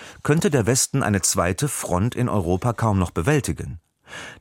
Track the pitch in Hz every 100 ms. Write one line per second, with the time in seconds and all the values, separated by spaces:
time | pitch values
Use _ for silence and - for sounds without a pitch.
0 | - - - 151 202 143 101 131 - 139
1 | 107 98 - 98 87 92 147 - - 87
2 | 113 - 120 101 85 92 123 113 113 95
3 | 87 - 85 147 - - 76 - - _
4 | - - - -